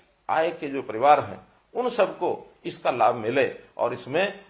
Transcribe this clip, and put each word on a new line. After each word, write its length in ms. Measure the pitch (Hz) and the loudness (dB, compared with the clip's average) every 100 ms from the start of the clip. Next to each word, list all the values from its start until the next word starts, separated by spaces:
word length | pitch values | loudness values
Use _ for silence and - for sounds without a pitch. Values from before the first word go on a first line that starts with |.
| _ _ - | _ _ -4
आय 200 | 151 165 | 0 0
के 180 | 165 143 | -2 -6
जो 140 | 139 | -6
परिवार 380 | 123 110 139 143 | -6 2 6 6
हैं, 200 | 101 90 - _ _ | 4 -8 -18 _ _
उन 160 | - 247 | -6 -2
सबको 640 | - 190 - 165 107 - _ | 0 0 0 -4 -4 -8 _
इसका 260 | - - 165 | -12 -6 -2
लाभ 240 | 123 110 | 2 2
मिले। 420 | 120 110 135 117 - - - | 2 -2 0 0 -2 -12 -4
और 140 | 120 | -4
इसमें 520 | 127 123 151 196 196 - | -4 -4 -2 -2 -4 -14